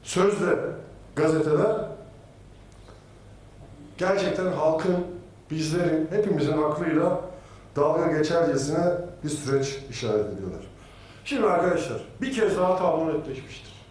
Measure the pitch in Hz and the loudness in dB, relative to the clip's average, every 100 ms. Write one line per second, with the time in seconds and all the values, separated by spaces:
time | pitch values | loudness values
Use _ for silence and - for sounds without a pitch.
0 | - 180 196 190 - - - - - - | -2 2 2 4 0 0 -2 -8 -14 -20
1 | - 151 156 156 151 151 220 214 - - | -10 0 2 2 2 4 4 0 -4 -12
2 | - - - - - - - - - - | -16 -20 -20 -20 -20 -20 -20 -20 -20 -20
3 | - - - - - - - - - - | -20 -20 -20 -20 -20 -20 -20 -20 -20 -4
4 | 185 196 185 190 185 151 156 160 180 180 | 0 2 2 0 -2 2 2 2 2 0
5 | 175 - - - - 160 151 175 175 156 | -2 -10 -16 -20 -8 -4 0 2 2 2
6 | 156 202 202 151 147 151 151 160 165 156 | 2 0 2 2 2 2 0 0 0 2
7 | 175 180 - - - - - 143 151 165 | 2 0 -4 -16 -20 -20 -8 0 2 4
8 | 165 151 151 170 165 135 143 165 175 175 | 2 2 2 4 4 2 0 2 2 0
9 | - - 147 - 123 135 135 - - 113 | -6 -8 -6 -4 0 0 0 -6 -10 -6
10 | 117 107 101 92 92 80 - - - - | 0 0 0 -6 -8 -10 -14 -20 -20 -20
11 | - - - 269 208 170 180 170 - 110 | -20 -16 -6 0 2 4 2 0 -2 -6
12 | - - 269 220 196 180 185 185 180 160 | -10 -8 -4 0 2 2 2 2 2 2
13 | 160 143 135 131 - - - - - | 0 -2 -4 -10 -12 -16 -18 -20 -20